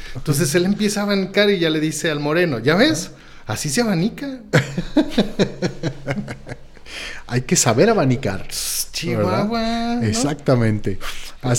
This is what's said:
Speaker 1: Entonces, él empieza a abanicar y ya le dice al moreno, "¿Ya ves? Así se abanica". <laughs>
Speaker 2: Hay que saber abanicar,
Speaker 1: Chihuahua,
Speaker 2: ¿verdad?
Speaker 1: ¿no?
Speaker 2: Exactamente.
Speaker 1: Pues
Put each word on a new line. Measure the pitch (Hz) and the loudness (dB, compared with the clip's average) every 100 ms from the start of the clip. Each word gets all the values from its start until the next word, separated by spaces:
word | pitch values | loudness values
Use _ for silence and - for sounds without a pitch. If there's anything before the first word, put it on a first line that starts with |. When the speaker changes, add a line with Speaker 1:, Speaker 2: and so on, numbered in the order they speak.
| - 127 | -8 -6
Speaker 1:
Entonces, | - 135 175 180 | -2 0 2 2
él | |
empieza | 180 208 208 208 | 2 2 0 0
a | |
abanicar | 202 196 190 202 208 | 0 0 0 2 4
y | 190 | 4
ya | 165 | 2
le | 156 | 2
dice | 156 151 170 | 0 -2 -2
al | 147 | -2
moreno, | 147 165 175 117 | 0 2 2 2
"¿Ya | 120 | 2
ves? | 175 302 302 - - - - - | 4 4 2 -4 -14 -20 -14 -8
Así | - 151 | -6 -2
se | 139 | 0
abanica". | 233 170 202 - 285 262 220 | 2 2 0 -2 -10 -10 -2
<laughs> | 147 - - - 294 - - - - 180 - 180 - 165 - - 135 - 127 - 117 - - - - - - - | 0 0 -4 -2 0 0 0 0 0 -2 -2 -6 -4 -8 -6 -6 -6 -6 -10 -14 -14 -16 -18 -16 -12 -12 -12 -4
Speaker 2:
Hay | 127 | -4
que | - 180 | 0 2
saber | 131 113 208 | 4 6 6
abanicar, | 214 135 123 - 95 - | 6 4 2 0 -4 -6
Speaker 1:
Chihuahua, | - - - - - 170 - - - 208 233 | -6 -4 -4 -6 -6 -2 0 2 2 0 0
Speaker 2:
¿verdad? | 226 233 233 240 | 0 -2 0 0
Speaker 1:
¿no? | 220 | 0
Speaker 2:
Exactamente. | 110 277 302 - 123 110 104 107 95 | 0 0 0 2 4 4 2 0 -2
Speaker 1:
Pues | - - - - 127 | -4 -6 -10 -6 0